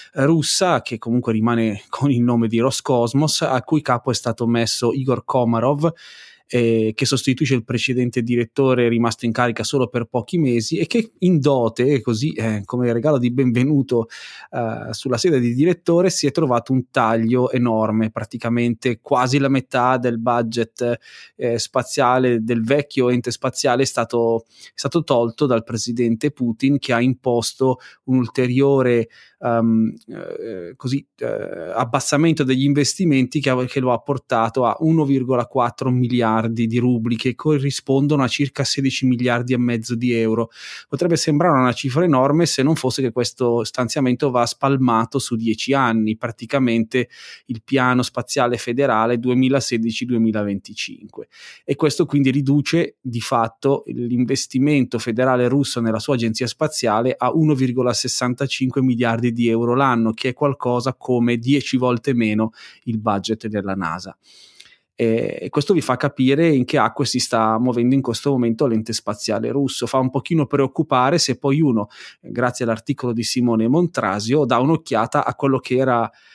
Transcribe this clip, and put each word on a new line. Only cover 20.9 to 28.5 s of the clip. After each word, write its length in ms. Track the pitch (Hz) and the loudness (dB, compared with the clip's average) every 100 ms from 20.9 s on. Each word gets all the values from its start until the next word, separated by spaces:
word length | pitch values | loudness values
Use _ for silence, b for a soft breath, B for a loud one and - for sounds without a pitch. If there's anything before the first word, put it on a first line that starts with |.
| 120 B B B - | -4 B B B -6
eh, 220 | 123 117 | -4 -2
spaziale, 840 | - 131 127 - 123 127 127 117 | -2 -4 -4 0 2 2 2 0
del 200 | 110 117 | 0 -2
vecchio 460 | 113 147 147 135 123 | 2 0 0 0 0
ente 220 | 123 120 | 0 -2
spaziale 500 | - 131 - 135 123 | -6 -6 -2 0 0
è 60 | 131 | 0
stato, 580 | - 113 120 117 117 - | -2 -2 0 0 0 -4
è 240 | _ - - | _ -20 -8
stato 280 | 139 170 | -4 -2
tolto 440 | 156 123 117 - 147 | 0 2 0 0 0
dal 160 | 113 | 0
presidente 640 | - 113 123 120 117 113 147 | -2 -6 -6 -2 0 0 -2
Putin, 480 | - 123 113 135 139 | -2 -4 0 0 0
che 160 | - | 0
ha 80 | 117 | 0
imposto 800 | 127 123 131 120 110 - 131 127 B B | 0 0 0 0 -2 0 0 0 B B
un 140 | - 127 | -2 0
ulteriore, 920 | 117 - 123 | 0 -2 0